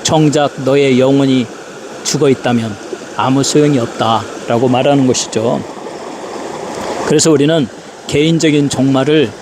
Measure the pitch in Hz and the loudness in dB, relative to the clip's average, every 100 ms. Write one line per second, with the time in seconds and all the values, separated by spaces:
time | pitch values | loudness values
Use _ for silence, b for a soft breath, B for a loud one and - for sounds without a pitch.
0 | - 165 151 143 143 - 131 139 139 127 | 0 2 4 2 0 -2 0 2 4 4
1 | 131 139 135 131 113 - - - - - | 4 4 2 2 0 -8 -16 -16 -16 -10
2 | - 139 143 127 127 120 113 101 - - | -6 0 2 2 0 -2 -2 -8 -12 -14
3 | - - 117 135 131 151 147 139 117 - | -10 -4 0 2 2 4 4 2 -2 -2
4 | 113 110 104 - - 120 127 127 143 143 | 0 0 -2 -12 -2 0 2 2 4 4
5 | 131 117 - 113 113 139 - - - - | 2 0 -2 -2 -2 -2 -6 -12 -14 -12
6 | - - - - - - - - - - | -14 -12 -12 -12 -12 -10 -10 -8 -8 -6
7 | - 151 160 147 143 165 113 - - - | 0 2 4 4 4 2 -2 -8 -20 -18
8 | - 143 160 165 160 147 143 - 135 135 | -4 0 2 2 2 2 0 0 2 2
9 | 139 156 123 - | 2 2 2 -2